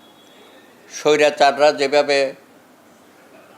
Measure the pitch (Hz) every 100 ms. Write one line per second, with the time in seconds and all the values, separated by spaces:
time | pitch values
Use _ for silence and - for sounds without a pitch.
0 | _ _ _ - - - - _ - -
1 | 151 151 147 - 143 131 147 139 139 147
2 | 139 139 135 - _ _ _ _ _ _
3 | _ _ - - -